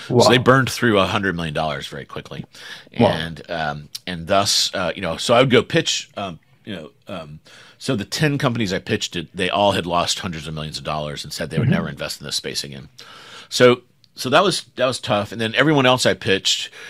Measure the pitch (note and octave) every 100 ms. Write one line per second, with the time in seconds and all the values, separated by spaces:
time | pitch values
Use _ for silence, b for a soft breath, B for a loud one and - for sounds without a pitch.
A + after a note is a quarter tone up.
0 | - B2+ A2+ B2 A#2 C3+ B2 - A#2+ G2+
1 | F#2 G#2 G2+ E2+ E2 D2+ D#2+ C#2+ D2 D2
2 | - - - - - B B B B -
3 | A2 E2+ E2 D#2 - E2+ D#2 D2 D2 -
4 | - F2 E2+ G2 G#2+ - - F#2 F2 -
5 | F#2+ A2+ - A#2+ C3 A#2+ - E3 D3+ -
6 | - - G2 D#2+ _ _ - F#2+ D#2 _
7 | - F#2+ D#2 D2+ - B B B - B2+
8 | G2+ - D#3 C#3+ C3+ A#2 G#2+ F#2 - A2
9 | - F2 D#2 F2+ F#2 F#2 G2+ F#2+ F2 E2+
10 | E2 - G2+ D#2+ D#2 D#2 D2+ C2+ C#2 D2+
11 | D2+ C#2+ D2+ - D2+ D#2 - F2 E2 C#2+
12 | D2+ - C#2+ - D2 C#2 D2 C#2 C2+ _
13 | B B B B B - B2+ B2 _ _
14 | _ - C3+ C#3+ G3 F#3 - - B2+ B2
15 | - G#2 G#2 G#2 A2 A2+ C#3+ D3+ B2+ B2+
16 | A2+ F#2 A2 F#2+ - - - B B